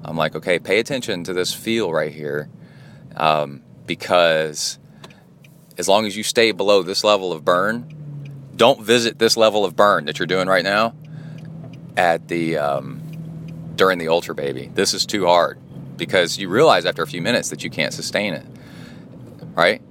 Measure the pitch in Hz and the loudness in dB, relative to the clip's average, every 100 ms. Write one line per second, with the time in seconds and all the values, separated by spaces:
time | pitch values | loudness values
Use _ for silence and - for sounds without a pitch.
0 | - 80 78 78 78 87 78 98 113 139 | -10 -2 -2 -2 0 -2 2 0 0 -4
1 | 120 95 85 90 87 - - 113 98 80 | -6 -6 -4 -4 -4 -4 -2 -2 0 -2
2 | 76 76 73 73 73 - - - - - | -2 -6 -6 -6 -8 -14 -20 -20 -20 -20
3 | - - 78 78 73 69 - - - 82 | -20 -2 2 2 -2 -8 -20 -20 -10 -8
4 | - 90 85 80 78 76 - - - - | 0 4 4 2 0 -4 -8 -8 -18 -20
5 | - - _ _ - - - - 87 98 | -20 -20 _ _ -20 -20 -20 -8 2 2
6 | 110 98 107 - 113 95 98 101 85 98 | 2 -4 -2 2 2 2 4 4 4 -2
7 | 107 104 92 80 76 90 98 117 - - | 2 2 2 -4 2 2 2 -2 -8 -16
8 | - - - - - - 113 139 107 120 | -14 -14 -14 -16 -18 4 4 4 4 2
9 | 117 - 113 117 110 104 98 80 104 95 | 2 2 2 4 4 4 -2 4 4 4
10 | 73 78 85 92 92 95 90 101 113 - | 0 -6 -2 0 2 2 2 2 0 -4
11 | - - - - - - - - - - | -18 -16 -16 -16 -16 -16 -16 -18 -10 -2
12 | 90 85 80 85 82 80 73 69 65 78 | 0 0 -2 -4 -2 -2 -2 -4 -6 -12
13 | - - - - - - - - 95 90 | -14 -14 -14 -14 -14 -14 -14 0 2 2
14 | 80 85 85 78 71 64 64 - 95 98 | 0 0 0 -6 -6 -6 -8 -2 -2 0
15 | - 107 90 87 76 - - - - - | -4 0 4 4 4 -2 -16 -18 -16 -10
16 | 87 95 85 - 98 98 156 101 87 82 | 0 2 2 -2 -2 4 6 6 2 -2
17 | 80 87 87 120 - 80 82 - 76 - | -4 -4 -2 -2 -2 -8 -10 -4 -4 -4
18 | - - 104 78 - - - - - - | -6 -4 -4 -6 -10 -20 -20 -20 -20 -20
19 | - - - - - - 85 107 - | -20 -20 -20 -18 -12 2 2 2 -6